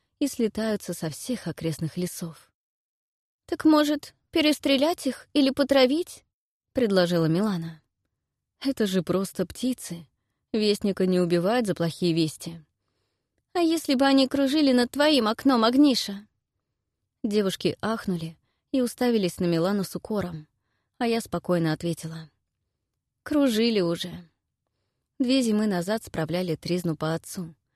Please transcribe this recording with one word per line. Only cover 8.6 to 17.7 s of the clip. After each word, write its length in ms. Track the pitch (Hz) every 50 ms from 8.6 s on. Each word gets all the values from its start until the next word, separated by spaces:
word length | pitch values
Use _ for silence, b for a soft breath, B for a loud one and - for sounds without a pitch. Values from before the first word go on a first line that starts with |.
"Это 240 | - 277 262 - 220
же 160 | 190 185 190
просто 440 | 160 - 180 190 196 - - - 180
птицы. 600 | - - - 240 262 247 - - - 170 170 160 - _ _ _ _ _ _ _ _ -
Вестника 520 | 220 214 208 208 - - 202 185 - 190
не 140 | 185 185 180
убивают 460 | 180 165 175 170 170 196 233 254 226 190
за 80 | 165
плохие 380 | - 170 165 - - 185 175 160
вести". 500 | 165 160 151 - - - 170 170 165 151 _ _ _ _ _ _ _ _ _ _ _ _ _ _ _ _ _ -
"А 60 | 359
если 360 | 339 320 330 320 - - 277
бы 100 | 247 277
они 220 | 277 269 269 269 254
кружили 440 | - 277 277 262 285 320 294 269
над 200 | 247 247 247 247
твоим 360 | - 269 294 311 302 262 220 214
окном, 380 | 233 - - 277 262 233 220
Агниша?" 600 | 233 247 269 294 285 240 - - - 196 202 214 _ _ _ _ _ _ _ _ _ _ _ _ _ _ _ _ _ _ _ -
Девушки 540 | 220 202 214 202 190 - - - 180